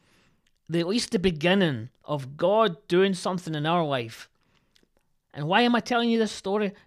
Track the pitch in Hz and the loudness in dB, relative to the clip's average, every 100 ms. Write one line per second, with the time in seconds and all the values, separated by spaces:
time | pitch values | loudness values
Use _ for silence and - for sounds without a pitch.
0 | _ _ _ _ _ _ - 170 170 233 | _ _ _ _ _ _ -4 -2 0 -2
1 | - 220 185 156 170 196 170 117 117 _ | -2 0 0 0 2 4 2 0 -8 _
2 | - 147 131 143 175 214 220 165 - 175 | -8 -8 -8 -2 2 4 2 0 0 2
3 | 196 180 202 180 160 151 156 175 151 131 | 2 0 -4 -6 -6 -4 0 0 0 -2
4 | 113 - - _ _ _ _ _ _ _ | -6 -12 -20 _ _ _ _ _ _ _
5 | _ _ _ - 151 202 240 233 - 240 | _ _ _ -8 0 2 4 2 0 0
6 | 233 226 214 - 190 208 202 - | 2 0 0 -4 -4 -2 -2 -6